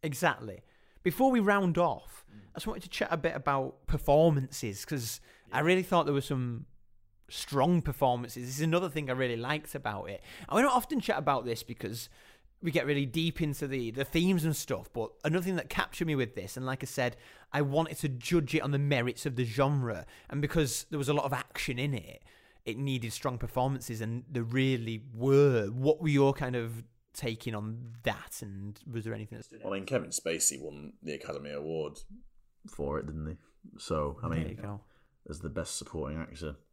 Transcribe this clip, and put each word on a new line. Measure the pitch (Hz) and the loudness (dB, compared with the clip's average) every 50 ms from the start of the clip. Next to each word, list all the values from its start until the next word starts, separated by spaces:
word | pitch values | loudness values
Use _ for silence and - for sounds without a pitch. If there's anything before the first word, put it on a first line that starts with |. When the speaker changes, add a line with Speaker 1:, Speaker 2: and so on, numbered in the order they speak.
Speaker 1:
Exactly. | - 156 143 - 180 165 131 - - 107 92 - - _ _ _ _ _ _ - _ | -2 -4 -2 2 2 2 2 2 -6 -12 -12 -12 -16 _ _ _ _ _ _ -2 _
Before | 180 165 - 254 269 | 0 4 6 6 6
we | 254 240 | 8 6
round | 202 196 202 202 196 180 165 175 | 6 6 6 6 6 4 4 4
off, | 175 165 127 - - - - - - - - - - - - | 4 2 2 -2 -8 -16 -20 -20 -20 -20 -20 -20 -20 -14 -14
I | - | -8
just | - 220 | -6 -6
wanted | - - 175 | -6 -6 -10
to | 180 | -10
chat | - - 208 196 | -2 -2 0 0
a | 170 160 | 0 0
bit | 139 165 - | 0 -2 -2
about | 139 131 143 139 135 131 135 - - _ | 0 0 0 2 2 0 -2 -6 -10 _
performances, | - - 143 - - 143 151 160 170 156 143 135 131 - - - 113 98 101 - | 0 0 0 4 6 8 8 8 8 6 4 0 -2 -6 -6 -4 -4 -4 -6 -6
'cause | - 156 139 117 113 - - - - - - _ - | -6 -4 -4 -4 -6 -8 -8 -12 -18 -20 -20 _ -4
I | - 127 | -2 2
really | 147 165 185 185 180 | 4 6 4 4 4
thought | 185 190 175 156 | 4 4 4 4
there | 143 147 | 4 2
were | 139 | 0
some | 135 - 147 131 127 120 120 113 - - - - - - - - _ _ _ _ - _ | 0 0 -2 -2 -2 -4 -6 -8 -10 -14 -18 -20 -20 -20 -20 -20 _ _ _ _ -20 _
strong | - - - - 139 143 - 170 180 170 | -10 -10 -8 -2 2 2 4 6 4 4
performances. | - 147 127 - - 131 123 120 123 113 117 127 123 | 2 0 0 2 2 2 2 0 -2 -6 -8 -10 -8
This | 123 131 | -8 -4
is | 139 | -2
another | 151 165 160 175 185 175 | 0 2 2 2 2 0
thing | 135 160 147 131 | -2 -4 -2 -2
I | 127 | 0
really | 131 131 123 120 | 0 0 0 0
liked | 113 117 127 151 151 151 - - | -2 -2 -2 -4 -4 -4 -8 -10
about | 139 135 117 104 98 95 90 | -6 -4 -4 -4 -4 -8 -8
it. | 101 87 - - - - 180 - | -10 -12 -12 -16 -18 -16 -10 0
And | - | 4
we | 202 | 4
don't | 254 285 | 4 6
often | 247 247 - - 320 262 | 4 2 0 0 -2 -2
chat | - - 214 143 | 0 0 0 0
about | 151 147 139 127 117 | 2 2 2 2 0
this | 123 117 110 - | -2 -4 -6 -6
because | - 120 - - 104 110 117 - - - - - - - _ _ - _ _ | -12 -10 -8 -6 -6 -6 -8 -10 -12 -16 -20 -20 -20 -20 _ _ -20 _ _
we | - 170 | -4 0
get | 139 165 131 139 | 0 2 2 2
really | 147 143 143 | 2 2 0
deep | 131 113 165 160 170 - - | 0 0 0 0 0 0 0
into | 170 151 139 - 151 139 | -2 -2 0 -2 -4 -4
the, | 135 135 120 113 | -2 -2 -4 -4
the | 110 131 139 | -2 -4 -6
themes | - - 165 170 185 196 175 151 | 0 2 4 4 6 4 4 4
and | 160 151 | 2 0
stuff, | - - - 131 92 - - _ | 0 -2 -2 -4 -4 -4 -8 _
but | 120 113 - - _ - | -6 -6 -6 -6 _ -2
another | 151 156 185 180 | 0 0 2 0
thing | 185 190 170 | 0 -2 -2
that | - - | -4 -4
captured | - - - - - - 180 165 | -2 -2 -2 -2 -2 -4 0 0
me | 151 | 2
with | 135 127 113 - | 0 0 0 -2
this, | - 92 107 - 127 | -8 -10 -8 -8 -8
and | 127 | -6
like | 131 131 131 - | -6 -4 -6 -6
I | 135 | -6
said, | - - 127 123 120 - - - - - - _ - | -2 0 0 0 -2 -6 -18 -20 -20 -20 -18 _ 0
I | 143 | 0
wanted | 147 139 139 156 160 160 - - | 0 2 2 2 2 0 -2 -4
to | - 147 | -4 -4
judge | 131 123 - - 175 170 151 127 - | -4 -4 -4 2 2 2 2 2 0
it | 156 | 0
on | - 131 | 0 2
the | 143 139 | 0 2
merits | 143 143 143 127 120 123 117 - - 151 | 2 4 2 2 2 0 -2 -2 -4 -4
of | 127 | 0
the | 120 127 | 0 0
genre, | 117 110 123 139 139 147 139 127 117 110 - - - - - - - | 0 4 4 4 4 4 2 0 0 -4 -6 -8 -14 -18 -20 -16 -8
and | - 143 | -4 -2
because | 147 147 - 170 151 131 - - - _ | -2 0 2 2 2 2 0 -4 -6 _
there | - 151 | -4 -2
was | 139 127 | 0 2
a | 147 | 2
lot | 143 135 | 2 2
of | 135 135 | 0 -2
action | 127 135 - - - - - 131 120 | -4 -6 -8 -6 -6 -4 -4 -2 -2
in | 131 147 139 | 0 0 -2
it, | 113 80 - - - - - - - _ _ _ _ _ | -2 -6 -10 -18 -18 -20 -20 -20 -20 _ _ _ _ _
it | - 110 117 | -6 -6 -2
needed | 139 139 135 123 113 117 113 | -2 -2 0 0 -2 -4 -6
strong | - - 143 127 117 | -4 -4 -4 -2 -2
performances, | - 117 - 131 127 135 139 127 117 - 120 110 | -4 -2 0 2 2 2 0 -2 -4 -6 -6 -4
and | 113 107 117 123 120 117 | -2 -2 -4 -4 -6 -4
there | 156 123 117 | -4 -2 -2
really | 113 120 131 131 135 131 120 117 113 117 110 113 135 117 | 0 2 2 4 4 2 2 0 -4 -6 -6 -8 -12 -8
were. | 110 120 135 139 139 143 143 127 117 104 98 | 0 4 6 8 10 10 8 8 6 2 2
What | 110 127 131 151 - - | -2 2 4 4 4 4
were | 175 156 | 4 4
your | 143 139 139 139 135 | 6 6 6 6 4
kind | - 147 127 123 | 2 -2 -2 -2
of | 123 117 117 117 113 117 - _ _ _ _ _ | -2 -2 -4 -6 -10 -12 -16 _ _ _ _ _
taking | - - 120 113 110 - 120 113 | -6 -4 -4 -4 -4 -6 -6 -6
on | 104 104 107 110 117 123 117 113 117 - | -4 -4 -6 -6 -8 -10 -12 -14 -4 -2
that, | 123 101 - - - - - | -2 -2 -2 -6 -12 -12 -12
and | - 104 98 98 98 101 104 - - 156 | -10 -10 -10 -10 -10 -10 -10 -12 -12 -8
was | 120 117 107 | -8 -6 -6
there | 113 110 | -6 -6
anything | 107 107 101 107 110 | -8 -8 -10 -12 -16
that | 110 | -16
stood | - - 110 | -18 -20 -10
out? | 113 | -6
Speaker 2:
Well, | - 101 | -4 -4
I | 98 | -4
mean, | 95 | -2
Kevin | 95 135 117 82 165 | 0 0 0 0 0
Spacey | - - - 82 82 80 - - 76 65 | -6 -4 -2 -2 0 2 2 2 0 0
won | 73 76 71 73 76 73 - _ - | -8 -10 -10 -10 -14 -14 -16 _ -8
the | 80 73 | -6 -6
Academy | 71 - - 73 69 71 71 | -6 -6 -8 -8 -8 -6 -6
Award | 73 71 73 78 80 80 78 71 71 - - - 208 240 - - _ - _ _ _ _ _ - - | -8 -6 -4 -4 -2 -2 -4 -4 -6 -10 -14 -14 -14 -18 -18 -20 _ -20 _ _ _ _ _ -18 -8
for | - 73 69 71 76 | -6 -4 -2 -2 -4
it, | - | -4
didn't | 76 78 78 76 78 | -4 -6 -6 -6 -8
he? | 78 - _ _ _ _ _ - - - | -8 -10 _ _ _ _ _ -20 -18 -16
So, | - - 82 78 76 73 - - - | -6 -4 -2 -2 -2 -2 -4 -6 -6
I | 85 | -4
Speaker 1:
There | 82 80 | -2 -2
Speaker 2:
mean, | 80 76 | -2 -4
Speaker 1:
you | - | -6
go. | 110 - 101 104 101 - _ _ _ _ _ _ _ _ - | -10 -10 -10 -10 -10 -12 _ _ _ _ _ _ _ _ -12
Speaker 2:
as | 76 80 | -12 -8
the | - 80 | -8 -6
best | 110 - 78 - - - | -6 -6 -6 -6 -8 -10
supporting | - - - 82 73 65 76 80 | -10 -8 -6 -6 -6 -4 -4 -6
actor | 82 - - 73 80 76 71 - _ _ | -8 -8 -10 -10 -10 -10 -10 -10 _ _